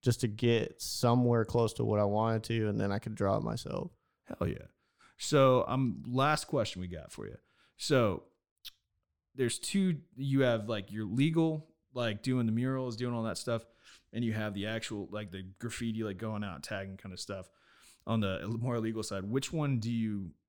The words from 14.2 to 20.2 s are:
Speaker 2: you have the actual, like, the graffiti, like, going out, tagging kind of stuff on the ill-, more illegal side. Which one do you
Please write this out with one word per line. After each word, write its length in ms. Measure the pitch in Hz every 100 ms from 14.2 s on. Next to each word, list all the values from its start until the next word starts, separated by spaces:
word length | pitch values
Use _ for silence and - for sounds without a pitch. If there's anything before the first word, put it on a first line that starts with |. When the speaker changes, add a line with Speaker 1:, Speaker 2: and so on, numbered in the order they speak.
| 117
Speaker 2:
you 80 |
have 200 | 110 107
the 120 | 101 104
actual, 400 | 113 - 107 95
like, 200 | 104 104
the 120 | 95 92 98
graffiti, 440 | 120 - 117 110
like, 140 | 110 90
going 260 | 110 107
out, 200 | 104 82
tagging 340 | - 98 98 95
kind 160 | 95
of 60 | 92
stuff 300 | - 98 92 _ _ _ - _ -
on 120 | 113
the 180 | 101 92
ill-, 160 | 95 113
more 180 | 123 120
illegal 280 | 113 113
side. 200 | 104 98 98
Which 260 | 127 -
one 260 | 165 147 131
do 120 | 110
you 400 | 117 110 104